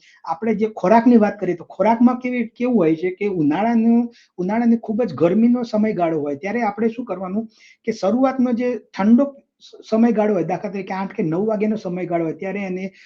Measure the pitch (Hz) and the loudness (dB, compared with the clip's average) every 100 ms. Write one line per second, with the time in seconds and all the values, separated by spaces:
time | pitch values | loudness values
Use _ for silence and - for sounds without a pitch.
0 | _ _ - - 220 202 220 - 180 226 | _ _ -10 -4 -2 -2 -2 -2 2 4
1 | 226 240 208 196 180 175 - - 202 233 | 6 6 4 0 -4 -4 -8 -2 0 4
2 | 247 247 254 247 226 - 247 233 160 160 | 4 2 -4 -4 -6 -4 -2 2 2 0
3 | 180 185 202 185 147 156 226 233 226 233 | -2 -4 -4 0 0 0 0 2 2 2
4 | 240 - _ - 185 220 240 226 - 214 | 0 -6 _ -8 -4 0 2 2 0 -4
5 | 233 147 170 202 233 247 233 214 220 175 | -4 0 2 4 2 2 0 0 0 0
6 | 170 160 143 143 190 233 226 208 226 226 | -2 -2 -4 -6 -6 -4 -4 -2 -2 -2
7 | 233 185 185 196 226 _ - _ - 226 | -8 -8 -6 -6 -8 _ -20 _ -8 -4
8 | 185 240 262 262 247 240 247 247 - - | -2 2 0 0 0 0 -2 -4 -8 -2
9 | 202 240 285 - _ _ - - - 220 | 4 6 4 -4 _ _ -20 -20 -2 2
10 | 233 214 214 196 160 175 202 196 190 190 | 4 4 2 0 -2 -4 -6 -8 -8 -6
11 | 190 - 170 165 220 208 214 208 185 175 | -6 -4 -2 -2 -2 0 -2 -2 -6 -6
12 | 170 170 165 151 190 190 190 180 190 - | -4 -2 -4 -6 -8 -6 -6 -6 -8 -14